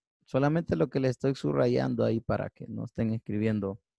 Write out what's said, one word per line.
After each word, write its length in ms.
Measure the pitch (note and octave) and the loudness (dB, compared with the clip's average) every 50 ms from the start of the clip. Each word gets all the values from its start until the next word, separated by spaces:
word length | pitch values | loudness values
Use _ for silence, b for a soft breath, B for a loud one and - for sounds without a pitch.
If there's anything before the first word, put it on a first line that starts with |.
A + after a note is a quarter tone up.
| _ _ _ _ _ | _ _ _ _ _
Solamente 500 | - - C3 C#3 D3 D#3 E3 D#3+ - E3 | -4 0 2 2 2 2 0 0 0 0
lo 120 | D#3+ E3 C3+ | 0 0 0
que 100 | - C#3 | 0 0
le 80 | C3 C3 | 0 0
estoy 260 | B2 - - C3+ C#3 | 0 0 0 -2 -2
subrayando 720 | - - D3 C#3+ C#3 C3 B2 B2 B2+ C3 C3 B2 A2+ A#2 | -2 -2 -2 2 2 2 4 4 2 2 0 0 2 2
ahí 160 | A2+ A2+ A2+ | 2 2 0
para 300 | - - A2 G#2 G2+ - | 0 -2 -2 -2 -2 -4
que 180 | - - C3+ - | -8 -12 -14 -10
no 160 | A2 A2 A2 | -8 -8 -8
estén 280 | A2+ - - A#2 A2 A2 | -6 -4 -2 -2 0 -2
escribiendo 680 | A2+ - - G#2 G#2 G#2+ A2 A2 G#2+ G2 G2 G2 - _ _ _ | -2 -4 -4 -2 0 0 0 0 0 -2 -4 -4 -8 _ _ _